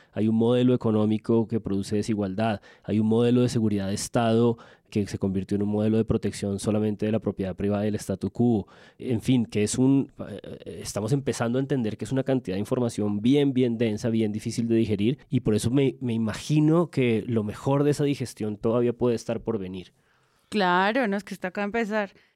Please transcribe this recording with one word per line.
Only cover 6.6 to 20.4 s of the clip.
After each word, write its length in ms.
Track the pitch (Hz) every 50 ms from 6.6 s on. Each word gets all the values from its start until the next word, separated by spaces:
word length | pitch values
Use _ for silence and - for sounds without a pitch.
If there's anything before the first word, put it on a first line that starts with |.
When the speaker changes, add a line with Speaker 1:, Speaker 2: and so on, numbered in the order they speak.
| - 110 104 107 107 107 104 95 107
Speaker 1:
de 60 | 107
la 60 | 110 107
propiedad 360 | - 110 98 - 95 92 90
privada 300 | - 98 101 104 101 107
y 40 | 107
el 60 | 104
statu 340 | 107 - - - - - 101
quo. 360 | - - 120 120 117 101 95 - - - - - _ -
En 220 | - 123 123 104
fin, 260 | - - 135 123 110
que 160 | - - 107
es 140 | 104 104 - 123
un, 340 | 127 131 139 139 - - _ - 92 -
eh, 520 | 104 - - - - - - - 87 -
estamos 300 | 101 - - 101 104 107
empezando 460 | 143 139 135 - - - 120 117 120 131
a 40 |
entender 340 | 139 135 151 131 113 107 104
que 80 | - 113
es 80 | -
una 120 | 135 131 131
cantidad 320 | - 135 127 - - 92
de 40 | 95
información 600 | 101 - 127 123 123 117 - - 104 104 104 104
bien, 320 | 104 123 139 147 143 139
bien 260 | 131 127 127 120 117 110
densa, 320 | 120 113 104 110 - 117
bien 220 | 113 113 110 104
difícil 360 | 104 110 - 117 113 - 117 113
de 80 | 113
digerir, 420 | 113 113 98 104 95 104 117 147 - - -
y 100 | - 123
por 140 | - 117 107
eso 160 | 104 - 117
me, 260 | 123 143 135 131 135 -
me 120 | 131 123
imagino 760 | 113 113 113 107 101 - - - 151 151 151 151 156 170 170 -
que 340 | - - 127 120 113 107 -
lo 180 | - 117 113 104
mejor 400 | 104 98 - - 139 139 143 143
de 80 | 147
esa 120 | 143 - 147
digestión 520 | 143 139 - 127 - - - 110 107 107
todavía 360 | - - 117 113 123 120 120
puede 240 | 117 - 120 123 117
estar 240 | 113 - - 113 98
por 180 | - 117 113 104
venir. 340 | 92 92 92 92 87 - _ _ _ _ _ _ _ _ _ _